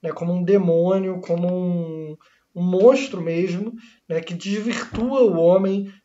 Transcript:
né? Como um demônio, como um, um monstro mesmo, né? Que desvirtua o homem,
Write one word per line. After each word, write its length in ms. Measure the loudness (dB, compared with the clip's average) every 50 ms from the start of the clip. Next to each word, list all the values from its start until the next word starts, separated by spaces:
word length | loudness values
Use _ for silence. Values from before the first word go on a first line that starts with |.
né? 100 | -10 -10
Como 220 | -8 -6 -4 -4 -2
um 100 | -2 2
demônio, 760 | 2 2 4 4 4 2 4 4 2 2 0 0 -4 -6 -8
como 280 | -4 -4 -4 -2 -2 -2
um, 720 | -2 -2 -2 -2 -2 -2 -4 -6 -8 -10 -10 -12 -14 -16 _ _ _ _ _ _ _
um 80 | -4 -2
monstro 580 | 0 2 6 6 6 6 6 0 -4 -6 -6
mesmo, 520 | -6 -4 -2 -2 -2 -2 -2 -4 -6 -8 -10 -12 -18 -20 _ _ _ -6
né? 140 | -6 -6
Que 120 | -4 -6 -10
desvirtua 880 | -10 -6 -6 -6 -4 -4 -4 -6 -6 -8 -8 -6 -4 -4 -2 2 4
o 160 | 4 4 4 4
homem, 560 | 4 4 4 4 2 2 -2 -2 -4 -8 -12 _ _